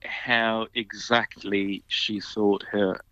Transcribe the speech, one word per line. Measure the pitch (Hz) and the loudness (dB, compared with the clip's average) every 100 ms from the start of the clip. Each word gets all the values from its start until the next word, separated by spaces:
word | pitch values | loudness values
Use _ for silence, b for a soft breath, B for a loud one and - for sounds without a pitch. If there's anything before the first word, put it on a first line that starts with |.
how | - - - 120 113 113 113 | -12 -8 0 2 2 0 -2
exactly | 123 107 104 - 120 110 - 101 101 98 98 - | -6 -6 -10 2 2 2 -6 -2 0 0 -4 -4
she | - - 104 | -4 -2 -4
thought | - - 104 98 - | -6 2 4 2 0
her | 104 95 95 - | 0 0 0 -8